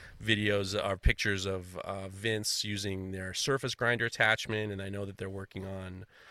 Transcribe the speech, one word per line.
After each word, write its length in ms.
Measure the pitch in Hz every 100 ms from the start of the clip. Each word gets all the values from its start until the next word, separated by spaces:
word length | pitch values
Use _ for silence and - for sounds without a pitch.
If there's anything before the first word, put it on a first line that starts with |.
| - -
videos 560 | 107 104 104 101 95 104
or 160 | 101 98
pictures 480 | - - 107 98
of, 320 | 95 95 90 90
uh, 280 | - 98 95
Vince 560 | 95 113 107 104 -
using 460 | 107 101 101 95 95
their 240 | 95 95
surface 400 | 92 - 135 127
grinder 320 | - 120 120 117
attachment, 640 | - 110 110 - 107 107
and 100 | 98
I 80 | 98
know 160 | 101
that 140 | 101 95
they're 100 | 95
working 380 | 98 98 95 95
on, 400 | 95 92 92 92 - -